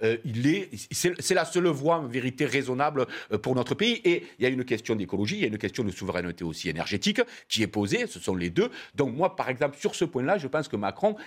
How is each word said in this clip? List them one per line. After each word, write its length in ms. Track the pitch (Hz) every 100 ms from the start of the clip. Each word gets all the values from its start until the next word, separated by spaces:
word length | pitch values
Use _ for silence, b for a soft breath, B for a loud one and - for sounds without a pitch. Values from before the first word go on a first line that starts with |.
euh, 160 | 110 113 131
il 220 | 110 139
est, 240 | 196 185 104 -
c'est, 240 | - 175 175
c'est 140 | - 180
la 100 | 165
seule 220 | 180 175
voie 300 | 139 151 165
en 100 | 131
vérité 400 | 123 127 123 143
raisonnable, 580 | 139 127 127 147 139 120 B B
euh, 60 | 107
pour 160 | 127
notre 220 | 127 117 117
pays. 260 | 226 226
Et 200 | 175 170 - B
il 40 |
y 40 | 123
a 20 |
une 160 | 131 123
question 300 | 110 - 110
d'écologie, 400 | 90 98 107 208
il 60 |
y 40 | 135
a 20 |
une 120 | 107
question 240 | 101 -
de 80 | 104
souveraineté 520 | - 95 90 87 85
aussi 260 | 82 78 87
énergétique 520 | 78 - 101 208 214 233 B B
qui 140 | 107
est 60 | 107
posée. 400 | 104 101 220 233
Ce 120 | 90
sont 140 | - 92
les 140 | 87
deux. 220 | 87 240 B B -
Donc 200 | 139 127
moi, 200 | 175 -
par 140 | 123
exemple, 280 | 127 143 -
sur 160 | 202
ce 120 | - 165
point-là, 340 | 123 135 202
je 80 | 135
pense 200 | 156 -
que 80 | 107
Macron 400 | 98 - 208 208